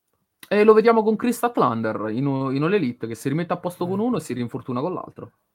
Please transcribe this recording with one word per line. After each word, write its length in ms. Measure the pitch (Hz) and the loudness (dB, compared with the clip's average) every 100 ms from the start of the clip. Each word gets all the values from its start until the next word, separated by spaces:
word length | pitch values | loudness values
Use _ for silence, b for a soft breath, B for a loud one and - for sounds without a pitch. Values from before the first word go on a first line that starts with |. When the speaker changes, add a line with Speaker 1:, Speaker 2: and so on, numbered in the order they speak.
| _ _ _ _ - | _ _ _ _ -2
Speaker 1:
E 120 | 208 | 4
lo 100 | 214 | 6
vediamo 280 | 214 226 226 | 8 6 4
con 140 | 214 214 | 2 0
Chris 200 | 247 233 | 0 -2
Statlander 720 | 240 240 135 113 110 104 107 | -2 2 0 0 -2 -4 -4
in 160 | 110 139 | -2 -2
o-, 240 | 135 135 | -2 -2
in 120 | 135 | -2
All 120 | 156 | 0
Elite, 320 | 208 123 - 113 | 0 -2 -6 -8
che 80 | |
si 160 | 113 139 | -6 -4
rimette 240 | 151 175 | -2 -2
a 20 | 180 | -4
posto 300 | 175 175 180 | -6 -6 -4
con 100 | 190 | -2
Speaker 2:
Mm. 40 | |
Speaker 1:
uno 140 | 233 202 | -2 -2
e 20 | |
si 140 | - | -4
rinfortuna 480 | 123 120 127 - 123 | -6 -6 -8 -6 -4
con 100 | 170 | -4
l'altro. 400 | 175 - - - _ _ | -6 -10 -14 -18 _ _